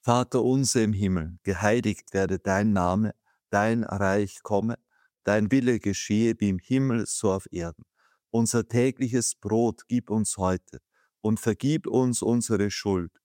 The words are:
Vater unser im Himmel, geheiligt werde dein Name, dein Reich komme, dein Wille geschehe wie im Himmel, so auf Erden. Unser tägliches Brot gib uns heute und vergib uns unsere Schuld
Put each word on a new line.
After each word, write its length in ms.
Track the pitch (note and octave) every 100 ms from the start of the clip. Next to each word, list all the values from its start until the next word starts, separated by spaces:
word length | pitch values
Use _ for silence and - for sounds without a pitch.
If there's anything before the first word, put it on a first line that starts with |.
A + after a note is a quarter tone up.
Vater 420 | - A#2+ B2 D3+
unser 400 | A#2 C3 C3 B2+
im 100 | A2
Himmel, 440 | G2+ G2 F#2 D#2+ F2+
geheiligt 680 | - F2+ G#2 A#2 G#2+ G2+ -
werde 260 | G2 F#2+ F#2
dein 340 | G2 F#2+ G#2+
Name, 400 | G2 F2+ F#2+ G#2+ - _ _ _
dein 340 | G2+ G#2+ A#2
Reich 580 | A2 G2 G2 G2 G2+ -
komme, 360 | - G2+ G#2+ A#2 _ _ _ _
dein 280 | - G#2 G#2
Wille 280 | C3+ B2 A2+
geschehe 560 | G2+ G2 - G#2 A2+ A2
wie 100 | G2+
im 100 | F#2
Himmel, 460 | _ C3 C3+ A#2 G#2
so 260 | - G#2
auf 160 | F#2+ -
Erden. 320 | F#2 E2+ D#2 - _ _ _ _
Unser 360 | A#2 A2+ A#2+ G#2
tägliches 680 | A#2+ B2+ B2+ C3 B2 A2 -
Brot 480 | G#2 A2 A#2 - -
gib 220 | A#2+ -
uns 280 | A2 G#2 -
heute 420 | F#2 F#2 _ - _ _ _ _
und 180 | G#2+ A2
vergib 480 | - G#2 C3+ D#3 -
uns 340 | B2+ B2+ A#2
unsere 500 | G#2+ A#2+ A2+ G#2+ G2+
Schuld 400 | - G#2 F#2+ E2+ _